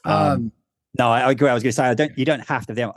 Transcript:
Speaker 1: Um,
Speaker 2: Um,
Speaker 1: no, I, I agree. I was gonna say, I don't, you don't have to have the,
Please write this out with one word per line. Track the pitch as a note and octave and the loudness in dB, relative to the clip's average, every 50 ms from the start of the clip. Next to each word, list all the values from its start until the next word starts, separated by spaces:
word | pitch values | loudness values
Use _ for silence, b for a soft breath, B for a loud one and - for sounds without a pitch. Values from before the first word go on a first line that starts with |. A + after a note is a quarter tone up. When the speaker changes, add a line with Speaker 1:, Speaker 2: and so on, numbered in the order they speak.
| - | -2
Speaker 1:
Um, | D#3+ D#3 | 0 0
Speaker 2:
Um, | D#3 D#3 D3+ - B2 A#2+ A2 _ _ _ _ _ _ _ _ - - | 2 2 2 0 -2 -4 -6 _ _ _ _ _ _ _ _ -2 0
Speaker 1:
no, | A#2+ A#2 | 2 2
I, | A#2 A#2+ | 2 2
I | B2+ C3 | 2 2
agree. | C3+ A2 C#3+ C3+ | 2 2 2 2
I | B2 | 2
was | A#2+ A2 | 2 0
gonna | B2+ | 0
say, | A#2 C3+ C3 | 0 2 0
I | B2+ A#2+ | 0 2
don't, | A#2+ D3+ D3+ - | 0 0 -2 -2
you | C3+ C3 | -4 -2
don't | D3+ D3+ B2 A2 | -2 -2 -2 -2
have | - D3 B2+ - | -6 -6 -6 -6
to | - | -8
have | A2 | -6
the, | A#2 A#2+ G2+ - | -6 -6 -6 -4